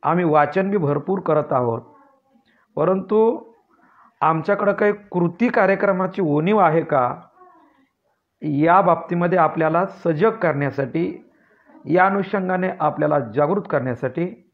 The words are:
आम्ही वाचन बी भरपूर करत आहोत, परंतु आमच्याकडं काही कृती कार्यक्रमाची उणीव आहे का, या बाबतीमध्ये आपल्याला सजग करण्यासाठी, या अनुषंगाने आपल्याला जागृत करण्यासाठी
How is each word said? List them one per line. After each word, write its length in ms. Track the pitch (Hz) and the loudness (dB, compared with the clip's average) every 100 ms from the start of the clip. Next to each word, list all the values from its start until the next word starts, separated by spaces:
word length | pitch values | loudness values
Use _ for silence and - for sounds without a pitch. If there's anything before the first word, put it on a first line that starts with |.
आम्ही 220 | 147 170 170 | 0 0 2
वाचन 440 | 147 147 190 190 | 2 2 0 -2
बी 80 | 202 | 0
भरपूर 420 | 143 147 143 190 | 0 -2 -2 -4
करत 340 | 170 151 147 | 0 -2 0
आहोत, 280 | 135 120 113 117 - _ _ _ _ _ _ _ - | -2 -2 -4 -8 -20 _ _ _ _ _ _ _ -2
परंतु 640 | 160 190 - 214 226 311 - _ _ _ _ _ _ _ | 0 0 0 2 2 0 -10 _ _ _ _ _ _ _
आमच्याकडं 520 | 151 160 156 202 202 | 0 0 0 0 0
काही 200 | 196 214 208 - | 2 0 0 -6
कृती 360 | 180 175 170 240 | -2 -2 0 0
कार्यक्रमाची 760 | 240 190 196 202 185 185 185 | 2 2 2 0 0 -2 -2
उणीव 360 | 170 147 165 214 | 0 0 2 2
आहे 240 | 170 160 | 4 2
का, 400 | 160 143 123 143 - _ - - _ _ _ _ _ _ _ _ | 0 0 0 -4 -14 _ -20 -20 _ _ _ _ _ _ _ _
या 400 | - 143 160 185 | -4 0 4 6
बाबतीमध्ये 560 | 180 165 - 175 175 180 | 4 2 0 -2 0 2
आपल्याला 480 | 160 165 160 165 190 | 2 2 0 0 -2
सजग 440 | - 170 151 220 | -4 -4 0 0
करण्यासाठी, 1000 | 220 170 143 143 135 135 160 175 - - _ _ _ _ - - | 0 -2 0 -2 -2 -4 -2 -4 -6 -18 _ _ _ _ -20 -2
या 200 | 175 185 | 2 2
अनुषंगाने 640 | 202 190 202 185 185 185 - | 0 -2 -4 -2 -2 -2 -2
आपल्याला 400 | 151 147 151 147 | -4 0 0 0
जागृत 420 | 117 113 147 202 175 | -2 -2 0 0 -2
करण्यासाठी 840 | 147 127 117 131 - 175 - _ | -4 -4 -6 -6 -4 -6 -8 _